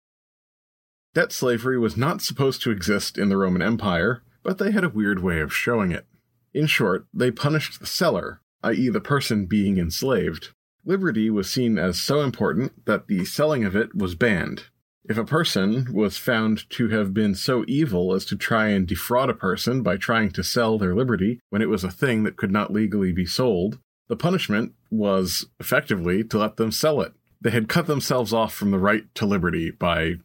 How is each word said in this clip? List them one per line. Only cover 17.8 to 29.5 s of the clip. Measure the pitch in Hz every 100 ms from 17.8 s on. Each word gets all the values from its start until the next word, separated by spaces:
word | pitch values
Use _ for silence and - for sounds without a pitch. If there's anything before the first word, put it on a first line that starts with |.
| 151 90 92
as | 95 -
to | 101
try | - 113 107
and | 98 90
defraud | 98 - 123 131
a |
person | - 95 - - 131
by | 120 98
trying | - 113 104
to | 95
sell | 90 123 113 110
their | 92
liberty | 95 127 98 101 123 -
when | 101
it | 110
was | 104
a | 90
thing | - 135 110
that | 107 -
could | 101
not | 104 -
legally | 107 107 104 92
be | 87
sold, | 87 - 127 90 98 135 _ _ -
the | 113
punishment | 170 185 - 104 120 _ -
was | 110 101 95 90 - - -
effectively | - 131 - 98 85 95
to | 113 107
let | 107 -
them | 113
sell | - 156 139
it. | - - _ -
They | 117
had | 117 110
cut | 175 151
themselves | 139 - 131 107
off | 110 107
from | - 104
the | 95
right | 101 110 -
to | -
liberty | 104 101 87